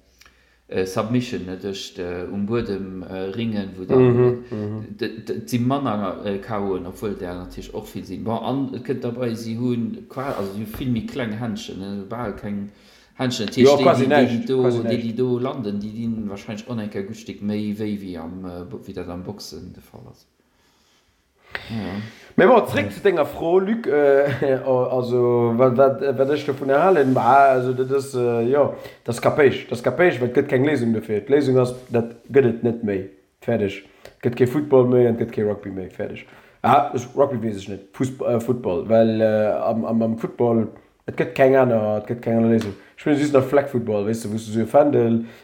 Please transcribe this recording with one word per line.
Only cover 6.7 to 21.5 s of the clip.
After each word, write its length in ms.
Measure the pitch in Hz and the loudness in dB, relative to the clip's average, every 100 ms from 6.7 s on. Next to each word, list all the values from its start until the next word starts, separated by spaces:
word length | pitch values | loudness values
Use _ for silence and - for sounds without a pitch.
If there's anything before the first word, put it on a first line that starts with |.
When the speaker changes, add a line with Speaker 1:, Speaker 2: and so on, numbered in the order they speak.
| 90 87 | -4 -6
Speaker 1:
obwohl 280 | - 107 | -8 -8
der 200 | 92 90 | -6 -8
natürlich 380 | 90 90 - - | -10 -12 -14 -14
auch 120 | - - | -12 -12
viel 180 | - | -12
sind. 220 | - 92 98 | -10 -10 -6
Aber 160 | 113 | -6
an, 300 | 107 135 139 | -4 -4 -4
es 80 | 117 | -6
gibt 220 | - 123 | -6 -6
dabei, 300 | 120 117 123 | -6 -6 -6
sie 220 | 110 113 113 | -6 -6 -4
haben 500 | 123 120 110 - - | -2 -2 -4 -6 -12
qua-, 260 | - 139 - | -10 -8 -6
also 140 | 98 | -6
sie 60 | 101 | -8
haben 60 | 107 | -10
viel 240 | - 131 | -8 -4
mehr 160 | 113 104 | -4 -4
kleine 320 | 139 117 107 | -6 -6 -6
Händchen, 380 | 120 104 - 87 | -6 -8 -10 -12
ne, 240 | 98 101 | -10 -10
überall 300 | 98 113 117 | -10 -8 -8
kein 360 | 98 104 101 101 - _ _ _ | -8 -8 -8 -10 -14 _ _ _
Händchen. 340 | - 127 123 104 | -6 -4 -4 -4
Die 80 | - | 4
Speaker 2:
Ja, 140 | 127 143 | 6 6
Speaker 1:
die, 60 | |
Speaker 2:
quasi 260 | 131 135 127 | 6 4 4
Speaker 1:
die, 60 | |
Speaker 2:
nicht, 180 | 147 120 | 4 4
Speaker 1:
die, 140 | 117 117 | 2 -2
die, 140 | 131 | 0
Speaker 2:
quasi 220 | 123 120 | 2 0
Speaker 1:
die, 60 | 113 | -2
Speaker 2:
nicht. 140 | 117 | -2
Speaker 1:
die 120 | 117 113 | -4 -2
da 80 | |
landen, 560 | 127 120 131 147 104 101 | -2 0 -2 -6 -6 -6
die 100 | 107 | -8
dienen 380 | 107 117 110 101 | -8 -6 -6 -6
wahrscheinlich 400 | 98 - 107 - | -10 -10 -12 -8
auch 80 | 113 | -8
ein 140 | 104 | -8
gut 260 | 101 98 110 | -8 -10 -12
Stück 260 | - 95 | -14 -8
mehr 140 | 101 104 | -6 -4
weh, 440 | 107 104 107 101 | -4 -4 -4 -6
wie 180 | 95 85 | -8 -10
am, 260 | 82 92 | -10 -12
äh, 200 | 92 90 90 | -12 -12 -12
Bo-, 120 | 110 | -14
wie 80 | - | -12
das 160 | 92 85 | -12 -10
am 160 | 87 | -10
Boxen 480 | 90 101 - - 90 | -10 -12 -14 -16 -16
der 100 | 92 | -20
Fall 200 | - - - | -20 -20 -20
ist. 140 | - _ _ _ _ _ _ _ _ _ _ _ _ _ | -20 _ _ _ _ _ _ _ _ _ _ _ _ _